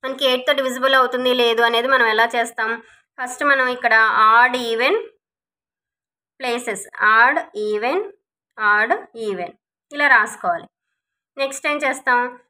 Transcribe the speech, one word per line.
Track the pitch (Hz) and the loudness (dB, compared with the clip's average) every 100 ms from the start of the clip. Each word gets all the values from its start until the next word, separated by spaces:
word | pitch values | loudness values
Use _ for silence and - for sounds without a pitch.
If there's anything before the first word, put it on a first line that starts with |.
మనకి | 262 269 277 | -8 -2 -2
ఎయిట్తో | 254 254 277 | 0 0 0
డివిజిబుల్ | 262 254 262 269 | -2 -2 0 2
అవుతుంది | 254 254 254 247 | 2 0 -2 2
లేదు | 240 226 233 | 2 2 2
అనేది | 233 247 | 2 0
మనం | 262 233 | 0 2
ఎలా | 214 233 240 | 2 0 0
చేస్తాం? | 233 - 220 233 - _ _ - | -4 -4 -6 -6 -12 _ _ -12
ఫస్ట్ | 247 254 294 | -12 -4 0
మనం | 269 254 247 | 0 0 -2
ఇక్కడ | 240 220 220 - 220 | 0 2 2 4 4
ఆడ్ | 226 247 254 233 | 6 4 2 -4
ఈవెన్ | 226 262 415 - _ _ _ _ _ _ _ _ _ _ _ _ _ | -2 0 -2 -6 _ _ _ _ _ _ _ _ _ _ _ _ _
ప్లేసెస్, | 254 240 247 196 - - 214 220 | -6 -6 -6 -10 -12 -2 2 4
ఆడ్ | 247 302 330 208 214 | 4 2 -6 -8 -4
ఈవెన్, | 208 233 339 427 - _ _ _ - | -2 -2 -4 -6 -14 _ _ _ -4
ఆడ్ | 214 208 226 415 - 233 220 | 0 2 2 -2 -4 -10 -8
ఈవెన్ | 185 175 - _ _ _ 294 | -6 -8 -14 _ _ _ -2
ఇలా | 294 240 | 2 4
రాసుకోవాలి. | 214 - 185 170 - _ _ _ _ _ _ - | 2 -4 -4 -4 -8 _ _ _ _ _ _ -8
నెక్స్ట్ | 269 269 302 | -8 -4 -4
ఏం | 294 285 | -2 -4
చేస్తాం? | 285 - 247 247 247 _ | -4 -2 0 -2 -8 _